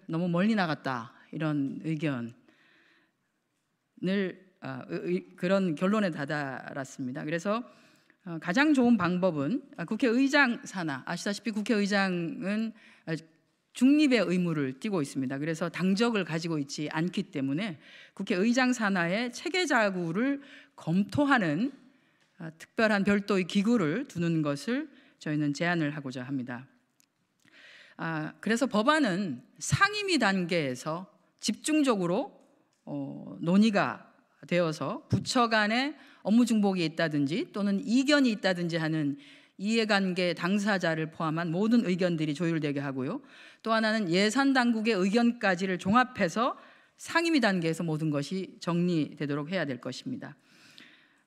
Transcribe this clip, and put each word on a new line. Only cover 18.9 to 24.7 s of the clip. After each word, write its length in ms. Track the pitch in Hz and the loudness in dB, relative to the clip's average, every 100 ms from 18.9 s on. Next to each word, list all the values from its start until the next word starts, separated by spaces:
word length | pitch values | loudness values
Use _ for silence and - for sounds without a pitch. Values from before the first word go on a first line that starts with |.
| 190 170 202 247 | 0 0 -2 -4
체계자구를 1080 | 339 349 370 320 254 208 185 170 180 262 277 - - - - | -6 -4 -2 2 2 2 0 -2 0 -2 -2 -8 -20 -20 -10
검토하는, 960 | - 185 202 - 285 262 170 147 262 - - _ _ _ _ - | 0 0 0 0 4 4 2 0 -2 -6 -20 _ _ _ _ -16
아, 140 | 165 | -16
특별한 540 | - - - 214 202 196 | -16 -10 0 2 4 4
별도의 400 | 202 202 196 175 | 2 2 0 2
기구를 600 | 202 202 240 151 196 294 | 0 2 2 2 0 -4
두는 360 | 165 170 160 | -2 0 2
것을 460 | 143 143 - | 0 -2 -2